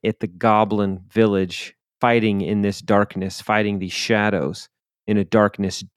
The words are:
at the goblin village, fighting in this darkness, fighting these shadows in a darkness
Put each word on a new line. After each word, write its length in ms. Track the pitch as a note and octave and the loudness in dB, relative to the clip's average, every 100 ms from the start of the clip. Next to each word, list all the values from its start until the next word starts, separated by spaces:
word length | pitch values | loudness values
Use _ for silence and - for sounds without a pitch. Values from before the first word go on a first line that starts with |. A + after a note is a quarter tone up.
at 160 | A2 - | -4 -4
the 80 | G2 | -6
goblin 720 | F2+ A2+ G#2+ G#2+ G#2 G2+ F#2 - | -2 2 4 2 0 -2 -4 -4
village, 640 | A2 A2 G2 F#2 - - - _ _ | 0 2 2 -2 -6 -14 -18 _ _
fighting 400 | A#2+ A#2 A2 G2 | 0 2 2 0
in 200 | E2+ G#2 | -2 -2
this 180 | G2+ - | -2 -2
darkness, 580 | - G2+ G2+ G2 F#2+ - | 0 2 2 -2 -8 -6
fighting 380 | - G#2+ G#2 G2+ | -2 0 0 -2
these 160 | F2+ | -6
shadows 760 | - - G#2+ G#2 F#2+ C2+ - - _ _ _ - | -6 0 0 2 0 -2 -6 -14 _ _ _ -2
in 120 | G#2 | -2
a 60 | |
darkness 600 | F#2 A2+ G#2 - G2 - - | 2 2 2 2 -6 -6 -12